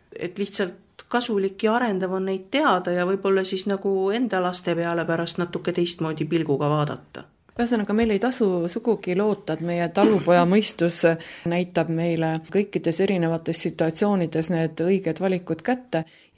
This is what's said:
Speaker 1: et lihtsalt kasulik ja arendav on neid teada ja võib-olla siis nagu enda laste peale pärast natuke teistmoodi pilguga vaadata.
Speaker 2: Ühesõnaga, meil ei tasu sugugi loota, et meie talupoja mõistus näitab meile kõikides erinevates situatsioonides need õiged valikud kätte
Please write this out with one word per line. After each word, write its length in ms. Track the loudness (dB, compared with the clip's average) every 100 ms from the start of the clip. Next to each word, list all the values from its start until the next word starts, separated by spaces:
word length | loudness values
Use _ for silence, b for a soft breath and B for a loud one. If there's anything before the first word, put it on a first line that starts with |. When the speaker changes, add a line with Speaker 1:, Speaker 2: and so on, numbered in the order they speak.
| -18 -10
Speaker 1:
et 220 | -8 -6
lihtsalt 640 | -4 -2 -4 -6 _ -20 -4
kasulik 540 | -2 0 0 -2 0
ja 120 | 0
arendav 380 | 2 0 -2 -2
on 160 | -2 -2
neid 160 | -4 -2
teada 440 | 0 2 2 0
ja 120 | 0 0
võib-olla 360 | 0 2 2
siis 220 | 2 -2 -2
nagu 260 | -2 -2 0 0
enda 260 | 0 0 0
laste 340 | 0 -2 -2 -2
peale 260 | 0 -2
pärast 380 | 0 -2 -2 -2
natuke 320 | -4 -4 -2
teistmoodi 500 | 0 0 -2 -4 -4
pilguga 460 | -2 0 0 0 2
vaadata. 560 | 0 0 -4 -14 -18 -18 _ _ -4
Speaker 2:
Ühesõnaga, 320 | 0 0 0
meil 220 | 2 2
ei 60 | 2
tasu 240 | 0 0 2 2 -2
sugugi 420 | -2 0 0 0 0
loota, 340 | 0 0 -4
et 80 | -4
meie 280 | -2 0 0
talupoja 540 | 2 2 4 6 6 6
mõistus 540 | 4 2 0 0 4 2 2 B B -2
näitab 400 | -2 0 0 0
meile 440 | 0 0 0 0 -2
kõikides 580 | -2 -2 0 -2 -2 0
erinevates 560 | 2 2 0 0 -2 -4 -2
situatsioonides 800 | 0 0 2 2 2 0 -2 0
need 320 | 0 0 0
õiged 400 | 2 2 0 -2
valikud 400 | 0 -2 -4 -4
kätte 440 | -2 -4 -2 -4 -4 b b